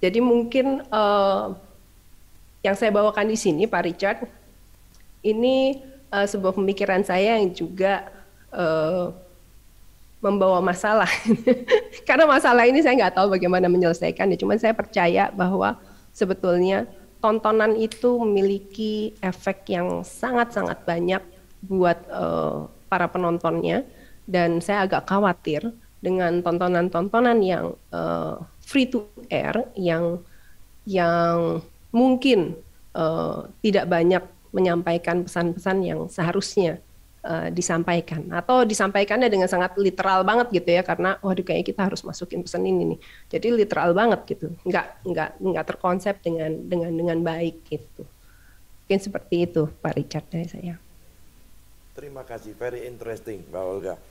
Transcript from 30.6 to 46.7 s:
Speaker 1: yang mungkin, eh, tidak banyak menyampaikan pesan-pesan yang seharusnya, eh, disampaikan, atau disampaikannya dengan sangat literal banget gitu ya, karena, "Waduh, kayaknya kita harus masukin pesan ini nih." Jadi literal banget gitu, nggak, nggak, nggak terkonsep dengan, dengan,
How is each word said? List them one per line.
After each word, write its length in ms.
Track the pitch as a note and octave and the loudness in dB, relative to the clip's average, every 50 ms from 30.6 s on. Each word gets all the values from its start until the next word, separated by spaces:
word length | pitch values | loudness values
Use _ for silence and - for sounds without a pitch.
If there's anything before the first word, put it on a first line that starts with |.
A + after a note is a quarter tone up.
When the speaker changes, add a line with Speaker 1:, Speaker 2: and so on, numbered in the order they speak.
| - - - - - | -20 -20 -20 -18 -12
Speaker 1:
yang 760 | - F#3+ F#3 F3 E3+ E3+ E3+ E3+ E3+ E3+ E3+ E3+ E3 E3 E3 - - - - - - | -4 -2 0 2 2 2 2 2 2 2 0 0 -2 -2 -4 -6 -12 -20 -20 -20 -4
mungkin, 640 | - A#3 B3 C4 B3+ B3 - C#4 B3 G#3 E3+ D#3 F3 - - - - - - - | 2 4 4 4 4 2 4 4 4 4 2 0 -4 -12 -14 -20 -20 -20 -20 -14
eh, 460 | - F3+ E3 D#3+ D#3+ E3 E3 E3 - - - - - - | -6 -2 -2 0 0 -2 -2 -4 -4 -6 -10 -14 -18 -4
tidak 260 | - A3 F#3+ G3 - | -2 0 2 2 0
banyak 380 | F3 F3+ E3+ E3+ E3+ F#3 F3+ F3+ - - - _ - | 2 0 2 4 4 4 2 0 -4 -20 -20 _ -8
menyampaikan 720 | - G3 F#3 F#3 E3+ E3+ F3 F3 E3+ F3 F3 - E3+ F3 F3 | -2 0 0 2 2 0 0 -2 -2 -2 -2 -2 -2 -2 -4
pesan-pesan 540 | F3+ - F3 E3+ E3+ F3 F#3 - G3 F#3 F#3+ | -4 -4 -2 -2 -2 -4 -4 -4 -2 -2 0
yang 180 | F#3 F3 D#3+ D#3 D#3+ F3+ | -2 -2 -4 -6 -6 -8
seharusnya, 720 | - - E3+ E3 F3 G3+ G3 - - - F#3 E3 D#3 F3 - - - - - - - - | -6 -4 -4 -2 -2 -2 -4 -2 0 0 0 0 0 -4 -12 -20 -20 -20 -20 -20 -20 -16
eh, 280 | - - E3 E3 E3 E3 | -10 -6 -6 -4 -4 -4
disampaikan, 800 | E3+ E3+ E3+ - F3 E3 E3+ - F3 F3 E3 - E3 D#3+ D#3 F3 | -4 -4 -2 -2 -2 -2 0 0 0 -2 -2 -4 -8 -8 -8 -6
atau 340 | E3+ E3+ F3 - B3+ B3+ B3 | -6 -8 -2 2 4 4 4
disampaikannya 640 | A3 G#3+ - G#3+ F#3+ G3+ G3+ G3+ G3+ G#3 A3+ C4 A#3+ | 2 2 0 0 0 2 0 0 2 2 2 2 2
dengan 200 | G#3 F#3+ F#3 F#3 | 4 2 2 2
sangat 280 | G3 F3+ F3+ F3+ - | 2 0 0 0 0
literal 480 | G3 G3+ F#3+ F3+ - F#3 F#3+ F#3+ F#3+ F#3+ | 0 0 0 0 0 0 2 2 2 2
banget 280 | G3 G#3+ A#3+ A#3+ A#3+ A3+ | 4 2 2 2 2 0
gitu 160 | F3 F3 - | -2 2 2
ya, 120 | E3+ F3 | 2 2
karena, 340 | F#3 - E3+ - F3 F#3 F#3+ - | 2 0 -2 -2 0 -2 -2 -2
"Waduh, 220 | - G3 F#3 F3+ | -2 -4 -2 -2
kayaknya 240 | F#3 - E3+ E3 F#3 | -2 -2 -2 -2 -2
kita 160 | - - - G3 | -4 -4 -2 -2
harus 180 | F#3+ - - | -2 -2 -4
masukin 400 | - F#3 E3+ - F3+ - - F3+ | -10 -12 -12 -12 -12 -10 -8 -10
pesan 220 | F3 - - F3 F#3 | -10 -6 -6 -4 -2
ini 320 | F#3+ F#3 F3+ E3+ E3 E3 | 0 0 0 0 -2 -4
nih." 40 | - - - - - - - | -6 -10 -20 -20 -20 -16 -8
Jadi 180 | - E3 - A3+ | -8 -4 0 0
literal 420 | A#3+ A#3 G#3 G#3 - D3+ D3 F3 | 2 2 2 2 2 0 2 2
banget 320 | F3 F#3 A3 A#3 G#3 - - - | 2 4 4 2 2 0 -2 -8
gitu, 200 | - - - - E3+ - | -10 -8 -8 -12 -12 -10
nggak, 260 | - F#3 F3 F3+ - - - - - | -6 -2 -2 -2 -2 -4 -12 -14 -8
nggak, 260 | F#3+ F3 D#3+ D#3 - - - | -6 -4 -4 -4 -6 -8 -6
nggak 280 | F#3+ F#3+ F3 D#3+ D#3+ | -4 -4 -2 -2 -4
terkonsep 500 | - F3+ - - F#3 F3+ F#3+ F#3 G#3 G3 G3 | -6 -8 -4 -2 -2 -2 0 -2 -4 -6 -4
dengan, 320 | - F3 E3 E3 D#3+ D#3+ D#3+ D#3+ - | -4 -6 -4 -4 -4 -4 -6 -6 -6
dengan, 280 | F3 | -4